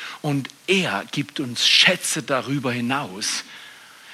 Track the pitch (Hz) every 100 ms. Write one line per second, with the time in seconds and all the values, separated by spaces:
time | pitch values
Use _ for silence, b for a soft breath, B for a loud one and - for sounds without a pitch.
0 | B B 151 139 120 - - 190 147 98
1 | - 147 135 - 127 117 - - - 180
2 | - 160 123 131 117 143 123 120 120 139
3 | 104 95 107 - - B B B B B
4 | B